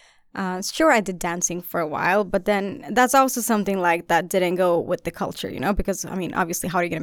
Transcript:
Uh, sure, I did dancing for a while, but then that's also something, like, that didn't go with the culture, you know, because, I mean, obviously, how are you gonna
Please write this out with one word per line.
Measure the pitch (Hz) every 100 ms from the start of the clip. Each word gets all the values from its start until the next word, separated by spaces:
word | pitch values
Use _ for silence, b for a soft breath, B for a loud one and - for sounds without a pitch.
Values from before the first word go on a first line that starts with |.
| b b _
Uh, | - 190 185
sure, | - - 320
I | 240
did | 196 180
dancing | 175 175 - 175
for | - 170
a | 151
while, | 143 170 202
but | 185 196
then | 208 202 196 - -
that's | 220 247
also | 269 262 254
something, | 220 208 196 190
like, | 175 170 170
that | 170 175
didn't | 190 180
go | 180 180 170
with | 117 180
the | 170
culture, | - 180 - 95
you | -
know, | 156
because, | 202 - 180
I | -
mean, | 185 165
obviously, | - 170 151 175
how | 180
are |
you | 175
gonna | 160